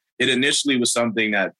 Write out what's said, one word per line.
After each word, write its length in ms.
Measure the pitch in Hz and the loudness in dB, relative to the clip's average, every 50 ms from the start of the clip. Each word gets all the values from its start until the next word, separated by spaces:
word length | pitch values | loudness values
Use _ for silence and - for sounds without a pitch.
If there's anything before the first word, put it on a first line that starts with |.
| _ _ _ - | _ _ _ -2
It 100 | 127 131 | 0 0
initially 480 | 127 123 135 147 147 - - 143 135 | 0 2 2 0 0 0 0 0 0
was 160 | 123 120 113 | 2 2 0
something 400 | - 120 117 117 101 113 110 107 | 0 0 -2 -2 0 -2 -2 0
that 220 | 104 101 95 85 - | 0 -2 -2 -2 -6